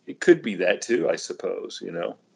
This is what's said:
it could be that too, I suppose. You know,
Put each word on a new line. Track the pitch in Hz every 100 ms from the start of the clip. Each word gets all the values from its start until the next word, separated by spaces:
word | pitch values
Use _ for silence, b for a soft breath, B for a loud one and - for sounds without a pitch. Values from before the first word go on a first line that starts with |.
| -
it | 139
could | - 165
be | 113 90
that | 90 101
too, | - 104 80
I | 82
suppose. | - 92 92 95 - -
You | -
know, | 85 - - _